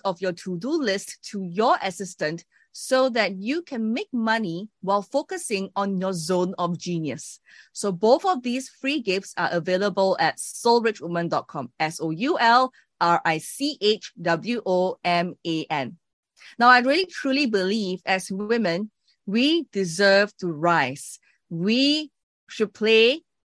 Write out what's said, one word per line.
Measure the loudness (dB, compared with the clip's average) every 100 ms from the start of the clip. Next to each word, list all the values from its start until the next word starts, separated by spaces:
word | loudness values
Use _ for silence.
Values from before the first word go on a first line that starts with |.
| -4
of | -4
your | -4
to-do | -6 -8 -6 -4
list | -2 0 -2 -6 -16 -12
to | -10
your | -6 0 2 2
assistant | -2 -8 -10 -6 -6 -6 -12 _ _
so | -12 0 2 2
that | 2 -2 -2
you | -4 -6
can | -6 -4 -2
make | -4 -4
money | -2 0 0 -2 -6 -10 _
while | -2 -2
focusing | 0 -4 -4 -8 -4 -4 -4 -4
on | -2 -2
your | -2
zone | -4 0 0 0 -2
of | -4 -4
genius. | -4 -4 -4 -8 -12 -20 _ -20 -20
So | -6 -6
both | 2 4 6 4
of | 0
these | -2 -6 -6
free | _ -4 -2
gifts | -2 -2 -4 -4
are | -2
available | -2 0 0 0 2 2 2
at | 0 0
soul | -10 -2 4 4
rich | 2 -4
woman | -4 -4 -2
dot | -2 -4
com, | -10 -8 -4
S | -4 -4
O | -6
U | -2 -2 2
L | 4 4 2 _ _ -2
R | 2 2 2
I | -2
C | -4 -6 -6 0
H | 0 0 -4 -6
W | -2 0 -2 -4 0
O | 2 0 -2
M | 0 0 0 -6 -4
A | -4 -2
N. | -4 -4 -10 _ _ _ _ -10 4
Now, | 8
I | 8
really | 6 2 0
truly | -4 -2 0 2
believe | 0 0 0 -2 -4 -2
as | -2 -2
women, | -6 -2 0 0 -2 -6 _ _ _ -4
we | 0 2 0 -2
deserve | -4 -2 2 6 6 4 -2
to | -6
rise. | 0 2 2 2 -4 -14 -18 _ _ -10
We | -4 0 2 2 0 -4 _ _ _ -10
should | -4 -4
play | -2 4 6 6 2 -6 _